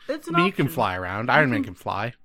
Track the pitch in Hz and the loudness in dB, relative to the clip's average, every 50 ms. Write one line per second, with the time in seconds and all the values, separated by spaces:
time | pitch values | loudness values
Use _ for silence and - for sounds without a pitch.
0 | - - 285 311 - - - - 175 196 190 - 151 127 - 131 110 98 90 92 | -10 -8 -8 -8 -6 -2 0 2 2 2 2 0 -2 -2 0 0 0 0 0 -2
1 | 92 90 95 104 117 123 127 151 151 131 117 104 90 98 87 - - 104 95 98 | -4 -6 -6 -4 0 2 4 4 4 4 2 0 -2 -4 -8 -12 -8 -6 -6 -4
2 | 107 123 - _ _ | -6 -8 -10 _ _